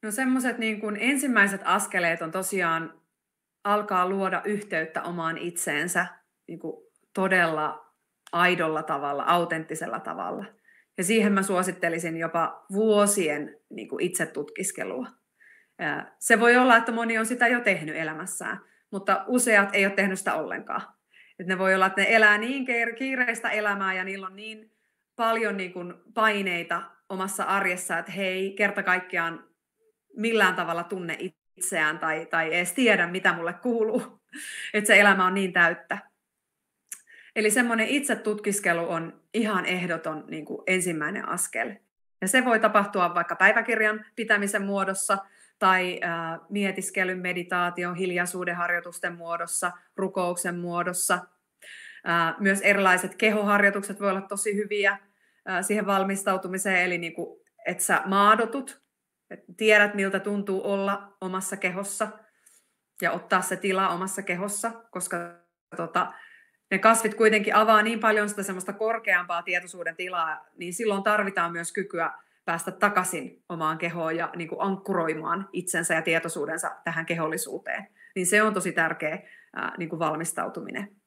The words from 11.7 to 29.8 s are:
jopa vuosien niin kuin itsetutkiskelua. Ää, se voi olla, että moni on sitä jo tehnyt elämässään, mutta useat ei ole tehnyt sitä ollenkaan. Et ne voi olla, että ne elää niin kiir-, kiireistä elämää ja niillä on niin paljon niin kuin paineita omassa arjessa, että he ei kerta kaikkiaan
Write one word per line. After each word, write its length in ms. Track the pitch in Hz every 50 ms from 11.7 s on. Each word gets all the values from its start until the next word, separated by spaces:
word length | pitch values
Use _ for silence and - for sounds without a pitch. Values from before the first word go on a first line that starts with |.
| 175 180 - 170 165 165 170 170 160
jopa 500 | 165 165 160 - 170 165 - - - _ _ 190
vuosien 840 | 196 220 220 214 208 202 202 202 208 175 151 147 151 151 - - - _ _
niin 180 | - 117 110 -
kuin 160 | - - -
itsetutkiskelua. 1000 | 175 175 - 170 156 - - 147 143 - - 190 185 - - - 95 95 131 - - - _ _ _ _ _ _ - - _ _ _ _ _
Ää, 380 | 180 151 147 151 - - _ _
se 220 | - - 233 214
voi 160 | 233 240 240
olla, 200 | 247 254 262 240
että 160 | 233 254 254 233
moni 260 | 233 233 226 226 226
on 80 | 226
sitä 220 | 220 247 247 247 233
jo 120 | 247 247
tehnyt 360 | 240 214 190 160 151 151 156
elämässään, 640 | 156 160 156 156 156 170 196 - - - 110 110 - - _ _ _ _ _
mutta 340 | - 196 196 - 196 - -
useat 420 | - 247 254 247 240 220 208 196 196 -
ei 140 | 208 196
ole 80 | 196 196
tehnyt 240 | 196 190 202 190 185
sitä 160 | - 196 -
ollenkaan. 480 | 147 156 92 87 101 208 - - - - - _ _ _ _ _ - - _ _ _
Et 80 | 190
ne 120 | 170 190 180
voi 160 | 190 190 190
olla, 120 | 190 190
että 140 | 190 190 190
ne 60 | 196 -
elää 280 | 226 226 220 208 208 208
niin 280 | 220 240 269 277 262
kiir-, 280 | 254 254 233 233 226 226
kiireistä 560 | - 262 269 269 254 254 247 233 226 - 214
elämää 440 | - 214 208 208 202 196 196 190 190
ja 100 | 185 185
niillä 220 | 190 196 196 190
on 100 | 185 190
niin 340 | 196 208 220 220 220 220 _ _ _ _ _ _ _ _ _ _
paljon 400 | - 226 226 226 226 226 208 202
niin 160 | 196 190 180 180
kuin 220 | 185 175 175 175 - _ _ -
paineita 680 | 233 214 220 208 202 196 190 180 170 170 - 170 175 185 - - _ _ _
omassa 360 | 196 185 185 190 196 - 196
arjessa, 540 | - 190 196 196 185 180 180 - - 180 165
että 140 | 170 - 175
he 120 | 185 196
ei 280 | 185 185 185 190 196 196
kerta 300 | - 208 202 202 202 190
kaikkiaan 680 | 185 180 185 185 - - 175 165 165 165 - - _ _ _ _ _ _ _